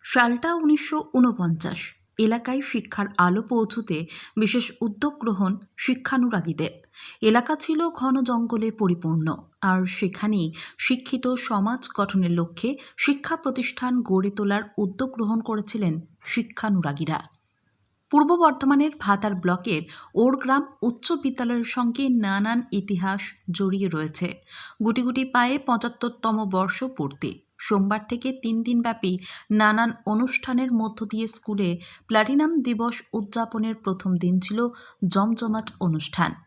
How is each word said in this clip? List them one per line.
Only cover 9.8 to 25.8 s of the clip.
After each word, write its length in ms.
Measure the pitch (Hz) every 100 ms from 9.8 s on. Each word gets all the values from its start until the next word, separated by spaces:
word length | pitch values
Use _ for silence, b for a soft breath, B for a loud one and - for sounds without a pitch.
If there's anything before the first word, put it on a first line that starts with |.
| 185
সেখানেই 680 | - 190 - 208 208 160 160 B B
শিক্ষিত 560 | - 254 - 254 254
সমাজ 560 | 247 - 214 202 247 - -
গঠনের 340 | 196 190 175
লক্ষ্যে 460 | 175 170 - 233 277 B -
শিক্ষা 380 | - 277 - 330
প্রতিষ্ঠান 680 | 285 262 240 - 254 247
গড়ে 280 | 233 190 196
তোলার 320 | 202 202 202 208 -
উদ্যোগ 320 | 202 196 262
গ্রহণ 280 | 233 214 226
করেছিলেন 600 | 233 214 208 220 185 160 - _ -
শিক্ষানুরাগীরা। 960 | - 233 - 220 190 156 143 156 151 - _ _ _ _ _ _ _ _
পূর্ব 240 | 294 294 349
বর্ধমানের 560 | 320 269 269 277 302 -
ভাতার 360 | 196 196 208 190
ব্লকের 460 | 180 180 180 156 165 B B -
ওরগ্রাম 520 | 240 262 254 269 277 -
উচ্চ 300 | 233 240 -
বিদ্যালয়ের 520 | 330 277 254 240 240
সঙ্গে 460 | 233 - 240 233 269
নানান 540 | 247 202 196 214 240 240
ইতিহাস 500 | 202 202 190 190 196 - - -
জড়িয়ে 380 | 170 196 190 190
রয়েছে। 440 | 160 151 151 175 - B B B B
গুটি 180 | 214 233
গুটি 240 | 247 254 262
পায়ে 320 | 247 240 277
পঁচাত্তরতম 920 | 277 233